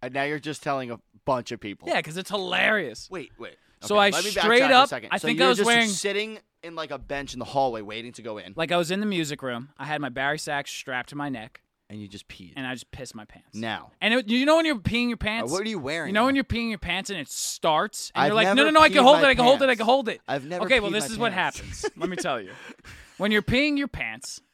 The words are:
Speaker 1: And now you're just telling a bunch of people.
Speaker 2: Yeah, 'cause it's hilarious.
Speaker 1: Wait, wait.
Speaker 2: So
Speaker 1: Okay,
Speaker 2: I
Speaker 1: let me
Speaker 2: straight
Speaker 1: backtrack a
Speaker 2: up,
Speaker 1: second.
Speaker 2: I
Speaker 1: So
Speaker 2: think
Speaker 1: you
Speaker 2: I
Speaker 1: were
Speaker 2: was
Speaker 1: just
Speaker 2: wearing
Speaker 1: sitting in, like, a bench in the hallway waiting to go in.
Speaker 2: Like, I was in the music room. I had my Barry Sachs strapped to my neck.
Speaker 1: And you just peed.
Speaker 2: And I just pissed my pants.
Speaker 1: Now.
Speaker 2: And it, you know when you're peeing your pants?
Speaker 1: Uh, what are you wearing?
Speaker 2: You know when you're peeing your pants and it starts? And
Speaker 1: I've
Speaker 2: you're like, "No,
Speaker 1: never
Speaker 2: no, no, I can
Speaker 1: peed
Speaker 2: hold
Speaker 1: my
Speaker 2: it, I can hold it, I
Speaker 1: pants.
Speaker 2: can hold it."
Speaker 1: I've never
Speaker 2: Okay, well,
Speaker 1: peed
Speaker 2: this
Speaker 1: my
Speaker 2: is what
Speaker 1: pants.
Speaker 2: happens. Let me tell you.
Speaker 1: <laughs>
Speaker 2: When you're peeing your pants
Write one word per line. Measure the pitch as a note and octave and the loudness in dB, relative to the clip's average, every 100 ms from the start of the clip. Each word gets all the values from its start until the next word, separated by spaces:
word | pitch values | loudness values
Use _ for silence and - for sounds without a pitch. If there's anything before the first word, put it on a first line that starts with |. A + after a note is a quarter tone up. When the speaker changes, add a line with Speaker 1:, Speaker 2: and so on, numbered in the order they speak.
Speaker 1:
And | B2+ | -8
now | C3 | -4
you're | C#3+ D3+ | -2 -4
just | D3 C#3+ | -6 -8
telling | - C#3 B2+ | -4 -4 -6
a | A2+ _ _ | -12 _ _
bunch | - B2+ A#2 | -2 -2 -2
of | A#2 | -10
people. | G#2 G2 - | -10 -10 -4
Speaker 2:
Yeah, | D4+ | -2
'cause | D#3 E3 | -2 -10
it's | F#3 | -8
hilarious. | G3+ F#3 F#3 G3 G#3+ D3 G#2+ - | -6 -4 0 2 2 -2 -10 -14
Speaker 1:
Wait, | F3+ B2+ _ | -14 -14 _
wait. | A2 - _ _ | -18 -18 _ _
Speaker 2:
So | - G#3 | 0 4
Speaker 1:
Okay, | G3+ | 4
Speaker 2:
I | |
Speaker 1:
let | F3 | 2
me | F#3+ | -2
Speaker 2:
straight | G3 F3+ A#3+ | 0 4 6
Speaker 1:
backtrack | C4+ | 8
a | B3+ | 6
Speaker 2:
up, | C4+ | 6
Speaker 1:
second. | C3 A2+ | 2 -4
Speaker 2:
I | F3+ | -4
Speaker 1:
So | - | -2
Speaker 2:
think | A#3+ | 2
Speaker 1:
you | |
Speaker 2:
I | C4 | 4
Speaker 1:
were | |
Speaker 2:
was | A#3+ | 4
Speaker 1:
just | G#3 | 4
Speaker 2:
wearing | A#3 A3+ | 4 2
Speaker 1:
sitting | F#3+ G3+ G3+ G#3+ G#3+ _ _ | -2 -2 -2 -4 -8 _ _
in, | E3 E3 | -14 -10
like, | D#3 | -8
a | C#3+ | -10
bench | - C#3 C3+ | -8 -8 -8
in | B2 | -10
the | A2+ | -4
hallway | C#3 C3+ A2+ | 0 0 -2
waiting | G2+ G#2+ A#2 | -8 -10 -12
to | A#2+ | -14
go | A2+ G#2+ | -12 -10
in. | F2+ | -12
Speaker 2:
Like, | G2 E3 | -8 -2
I | F3 | 0
was | E3 | 0
in | F#3+ | -2
the | G#3 | -2
music | F#3+ D#3 D3 | -2 -4 -6
room. | C3 A#2+ C3+ _ | -8 -8 -10 _
I | C#3 | -8
had | D3+ | -6
my | D3 | -6
Barry | B2 C#3 D3+ | -4 -4 -4
Sachs | - C#3+ C#3 | -4 -6 -6
strapped | - - B2+ B2 | -12 -8 -8 -8
to | C#3+ | -8
my | D3 | -8
neck. | B2 A2 - _ _ _ | -8 -12 -20 _ _ _
Speaker 1:
And | G#2+ | -16
you | G2+ | -14
just | G2 - | -16 -18
peed. | - F2+ - | -20 -18 -12
Speaker 2:
And | C3 | -10
I | |
just | B2+ - | -10 -12
pissed | - B2+ | -16 -14
my | A2+ | -16
pants. | G#2 F2+ _ | -18 -20 _
Speaker 1:
Now. | G#2+ A2+ G2+ - _ | -10 -6 -6 -8 _
Speaker 2:
And | G3+ | 0
it, | A#3+ G#3 | 0 0
you | A#3+ | 0
know | C#4 D#4+ | 4 4
when | D#4+ | 2
you're | C4 | -2
peeing | E3+ A3+ A#3+ | -2 0 -2
your | A#3 | -2
pants? | G#3 A3 B2+ | -4 -4 -4
Speaker 1:
Uh, | |
what | E3+ | -2
are | G#3+ | -2
you | G#3+ | -4
wearing? | C3 D#3+ D#3+ | -4 -4 -2
Speaker 2:
You | |
know | G#3 | 2
when | B3 | 2
you're | C#4 | 2
peeing | C4 A3 A#3 | 0 -2 -4
your | G#3 | -6
pants | E3+ F3 - | -4 -6 -4
and | G3 | -8
it | C#3 | -8
starts? | - - - E3+ D#3 G#3 - - - | -8 -8 -2 0 2 0 -6 -10 0
And | |
Speaker 1:
I've | D#3+ | 2
Speaker 2:
you're | |
like, | G#3+ F#3+ | 4 4
"No, | |
Speaker 1:
never | A3 D4 | 4 6
Speaker 2:
no, | D#4 | 8
no, | |
I | D#4 | 8
can | D4 | 10
Speaker 1:
peed | |
Speaker 2:
hold | B3+ D4+ | 8 10
Speaker 1:
my | C#4+ | 8
Speaker 2:
it, | |
I | A#3+ | 6
can | |
hold | B3 C#4 | 6 6
it, | |
I | C4+ | 4
Speaker 1:
pants. | A#3+ | 2
Speaker 2:
can | A3 | 4
hold | C4+ A3+ | 2 2
it." | E3 - | -6 -4
Speaker 1:
I've | C#3 | -6
never | C3+ F3 | -4 -6
Speaker 2:
Okay, | F3+ B3+ | 2 2
well, | G3+ | 2
Speaker 1:
peed | |
Speaker 2:
this | G3+ G#3+ | -2 -4
Speaker 1:
my | |
Speaker 2:
is | A3 | -2
what | A#3 | -2
Speaker 1:
pants. | F#3 D#3+ - | 0 -2 -4
Speaker 2:
happens. | - - G#4+ - | -12 -8 -8 -4
Let | E3 | -6
me | F3+ | -4
tell | F#3 B2+ | -4 -4
you. | F#2+ - | -6 -16
Speaker 1:
<laughs> | - - - - - - | -18 -20 -20 -20 -20 -4
Speaker 2:
When | G3+ | 0
you're | G#3+ | 2
peeing | - A#3+ D4 C#4+ | 2 2 2 0
your | C#4+ | -4
pants | - A#2 A2 - - _ | -6 -8 -8 -12 -16 _